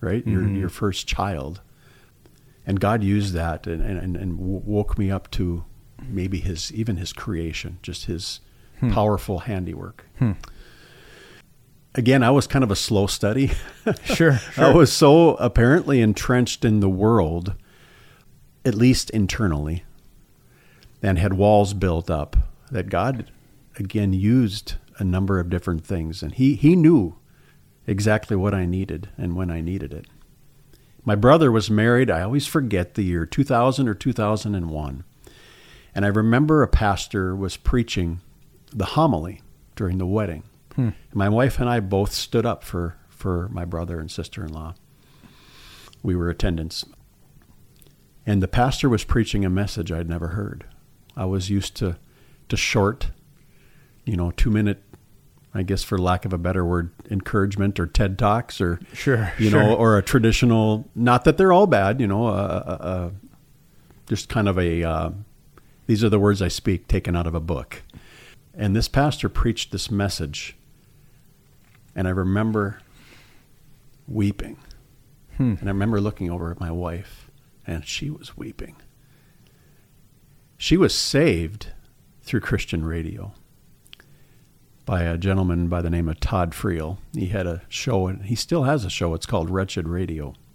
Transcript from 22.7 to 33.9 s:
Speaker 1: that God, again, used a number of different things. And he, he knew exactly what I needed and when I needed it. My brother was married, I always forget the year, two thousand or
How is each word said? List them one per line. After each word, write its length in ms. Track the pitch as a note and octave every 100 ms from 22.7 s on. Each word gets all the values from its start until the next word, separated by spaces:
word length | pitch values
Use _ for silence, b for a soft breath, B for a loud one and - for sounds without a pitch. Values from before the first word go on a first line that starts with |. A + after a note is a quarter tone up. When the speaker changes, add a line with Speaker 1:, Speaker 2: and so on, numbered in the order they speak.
Speaker 1:
that 180 | A2+ G2
God, 420 | F2+ A#2 A#2+ - - _ _ _ -
again, 340 | G2+ G#2+ G2
used 600 | F#2 G2+ B2+ A2 G#2+ - - - -
a 60 |
number 340 | F#2 F#2 G2 F#2+
of 100 | F2
different 380 | F2+ - E2 -
things. 340 | F#2 D#2+ E2
And 120 | D#2
he, 220 | - C3 -
he 180 | C#3+
knew 400 | F3+ D#3 D3+ E2+ - _ b b b b b -
exactly 500 | G2 G#2+ G#2+ - G2
what 180 | G2+
I 120 | F#2+ F2
needed 420 | F#2 F#2+ D#2 G2 -
and 200 | F2 F2
when 140 | F2+
I 80 | E2
needed 320 | E2 F#2+ C#2
it. 120 | D2+ - - - _ - _ b b b b
My 100 | A2
brother 380 | G#2 B2 E3 C#3+
was 180 | A2+ G2+
married, 400 | G#2+ A#2 A#2+ B2
I 120 | E2
always 260 | F#2+ C#3+ C#3
forget 460 | D#3+ B2 F#2+ F2
the 100 | -
year, 200 | F#2 E2+
two 200 | D#2+ -
thousand 420 | C3+ A#2 B2+ C3+
or 60 | B2